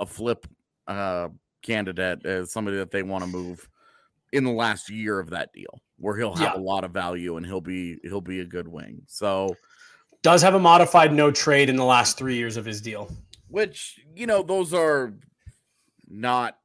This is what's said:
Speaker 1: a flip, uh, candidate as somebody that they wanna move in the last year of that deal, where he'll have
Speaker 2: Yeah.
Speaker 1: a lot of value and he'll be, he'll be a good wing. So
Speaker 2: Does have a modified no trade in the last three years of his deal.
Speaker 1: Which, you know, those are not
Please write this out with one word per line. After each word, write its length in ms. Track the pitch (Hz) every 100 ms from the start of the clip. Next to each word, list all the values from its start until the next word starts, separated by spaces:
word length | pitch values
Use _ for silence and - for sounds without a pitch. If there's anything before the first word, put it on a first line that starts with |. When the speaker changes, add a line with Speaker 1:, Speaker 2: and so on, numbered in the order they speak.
Speaker 1:
a 60 | 98
flip, 400 | - 117 113 - _ _ _ -
uh, 420 | 101 98 90 85 - _ _
candidate 640 | - 110 95 90 92 87 -
as 280 | 95 90
somebody 240 | 110 104 98
that 140 | 95
they 120 | 98
wanna 240 | 95 95 90
move 420 | 90 90 87 - _ _ _ _ _ _
in 120 | 139 131
the 60 |
last 360 | 113 117 98 -
year 300 | 107 107 98
of 120 | 82
that 220 | 85 -
deal, 280 | - 50 - _ _
where 180 | 98 104
he'll 180 | 113 87
have 200 | - 95
Speaker 2:
Yeah. 60 |
Speaker 1:
a 20 |
lot 220 | 95 98 92
of 80 |
value 440 | 90 90 90 87 82
and 80 | 87
he'll 160 | 95
be, 380 | 85 92 87 82
he'll 180 | - 98
be 200 | 90 92
a 40 | 90
good 240 | 87 85
wing. 340 | 82 - - -
So 500 | - 104 95 98 87 _ _ - _ _ _
Speaker 2:
Does 180 | 160 175
have 120 | 185 190
a 40 |
modified 540 | 175 170 170 175 160
no 180 | 151 147
trade 380 | 143 - 143 139
in 80 | 131
the 80 | 127
last 320 | 123 117 -
three 200 | 131 123
years 200 | 117 110
of 80 | 110
his 160 | 104
deal. 300 | 110 104 104 - - - _
Speaker 1:
Which, 500 | 190 208 - - - 147 165
you 120 | 233
know, 160 | 202
those 300 | 175 190 170
are 420 | 175 160 143 123 101 _ _ - _ _ _ _ _ _
not 520 | 101 123 123 117 -